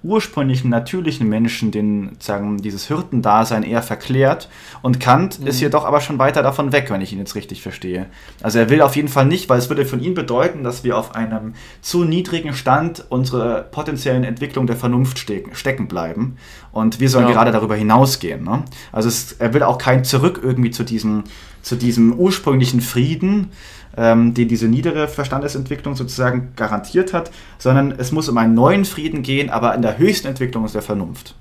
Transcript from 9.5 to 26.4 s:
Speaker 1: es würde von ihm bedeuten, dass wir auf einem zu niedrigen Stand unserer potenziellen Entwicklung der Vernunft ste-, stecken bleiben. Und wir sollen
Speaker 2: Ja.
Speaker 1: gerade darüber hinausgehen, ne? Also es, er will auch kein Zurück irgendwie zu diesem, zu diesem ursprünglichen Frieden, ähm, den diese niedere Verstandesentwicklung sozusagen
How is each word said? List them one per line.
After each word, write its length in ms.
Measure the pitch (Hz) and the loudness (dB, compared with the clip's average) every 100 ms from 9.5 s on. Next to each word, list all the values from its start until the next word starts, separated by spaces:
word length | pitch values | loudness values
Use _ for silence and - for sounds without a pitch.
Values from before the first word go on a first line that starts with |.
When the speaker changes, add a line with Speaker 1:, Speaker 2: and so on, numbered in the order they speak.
| 123 | 0
Speaker 1:
es 80 | 123 | 2
würde 160 | 143 | -2
von 140 | 135 127 | 0 -2
ihm 120 | 156 | -2
bedeuten, 500 | 175 131 120 170 170 | -4 -2 0 0 -2
dass 220 | 127 120 | -8 -4
wir 120 | 123 107 | -2 -2
auf 160 | 113 | -4
einem 400 | 110 110 110 110 - - - | -6 -6 -6 -8 -14 -20 -16
zu 240 | - 175 | -4 0
niedrigen 480 | 165 170 180 165 160 | 0 0 -2 -6 -6
Stand 500 | 131 131 139 165 165 - | -4 0 0 0 -8 -6
unserer 520 | 127 127 127 113 113 | -2 0 -2 -2 -4
potenziellen 600 | - 147 151 139 131 127 | -6 -8 -6 -4 0 0
Entwicklung 420 | 120 117 143 135 | 0 -4 -6 -2
der 120 | 127 117 | -2 0
Vernunft 400 | 123 123 131 - | 0 0 0 -4
ste-, 260 | - 101 - | -6 -8 -8
stecken 340 | - 135 131 90 | -6 -6 -6 -6
bleiben. 480 | 87 82 90 123 127 - - - | -6 -6 -4 -6 -8 -20 -20 -10
Und 300 | 110 110 117 | -2 -2 2
wir 80 | 131 | 2
sollen 180 | 131 120 | 4 4
Speaker 2:
Ja. 60 | |
Speaker 1:
gerade 180 | 117 117 | 6 4
darüber 240 | 110 107 | 2 0
hinausgehen, 680 | 107 107 113 135 131 85 73 | 0 4 6 6 2 -4 -6
ne? 180 | 85 127 151 - - | -4 -4 -6 -14 -8
Also 160 | - 113 | -2 -2
es, 240 | 113 - | -2 -8
er 200 | - 117 | -4 0
will 100 | 139 | 2
auch 140 | - 127 | 2 2
kein 260 | - 131 | 2 2
Zurück 340 | 127 135 170 180 | 2 2 2 0
irgendwie 300 | 131 123 117 | -2 0 0
zu 120 | 117 | -2
diesem, 400 | 113 113 107 107 104 - - - | -4 -2 0 -2 -4 -16 -20 -18
zu 120 | - | -8
diesem 380 | 117 120 117 113 | -2 0 4 4
ursprünglichen 680 | 120 185 185 - 131 127 127 | 6 2 2 0 2 2 0
Frieden, 680 | 127 123 139 160 185 208 180 - - - - - | 0 0 0 0 0 0 -2 -10 -20 -20 -14 0
ähm, 360 | 117 113 117 | 4 6 4
den 160 | 120 117 | 2 0
diese 180 | 113 113 | 2 2
niedere 400 | 123 170 151 151 | 2 0 -2 -4
Verstandesentwicklung 880 | - 131 135 143 135 131 143 - | -4 -4 -4 -4 -6 -6 -6 -6
sozusagen 540 | 131 127 - 123 123 | -6 -6 -2 0 0